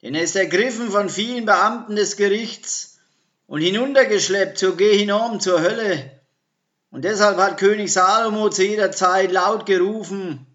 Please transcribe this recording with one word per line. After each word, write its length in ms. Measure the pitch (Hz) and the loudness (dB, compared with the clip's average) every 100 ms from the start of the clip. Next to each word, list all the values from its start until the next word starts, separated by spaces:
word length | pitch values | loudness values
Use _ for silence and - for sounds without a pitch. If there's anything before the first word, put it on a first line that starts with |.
Denn 140 | - 151 | -8 -4
er 80 | |
ist 100 | 165 | -2
ergriffen 560 | 196 175 180 247 220 233 | -2 0 0 0 -2 -2
von 180 | 202 196 | -2 -2
vielen 340 | 165 220 247 | -4 -6 -4
Beamten 500 | 214 190 208 240 - | 2 2 2 -2 -6
des 220 | 208 190 - | -2 -2 0
Gerichts 800 | 202 208 220 - - - - _ _ _ _ _ _ | 0 0 -4 -10 -10 -10 -12 _ _ _ _ _ _
und 140 | 147 | -2
hinuntergeschleppt 960 | 165 202 269 269 233 208 - 196 190 - | -2 0 2 2 4 2 0 -2 -2 0
zur 180 | 190 175 | -2 2
Gehinnom, 640 | 208 208 208 208 226 214 | 4 4 2 0 -2 -4
zur 220 | 185 175 | 0 0
Hölle. 600 | 170 226 214 160 127 - _ _ _ _ _ _ _ | 0 -2 -2 -4 -6 -20 _ _ _ _ _ _ _
Und 140 | - | -8
deshalb 320 | 160 208 208 185 | -4 2 2 4
hat 220 | 196 170 | 0 2
König 340 | 196 214 196 | 2 2 0
Salomo 580 | 185 185 214 226 214 214 | 2 4 4 0 0 -2
zu 140 | 180 | 0
jeder 260 | 190 214 190 | 0 2 -2
Zeit 400 | - 185 190 190 | 2 2 2 2
laut 340 | 185 185 220 | 2 0 -2
gerufen 800 | 202 190 185 220 180 196 185 135 131 | 0 0 0 -2 -8 -8 -8 -10 -16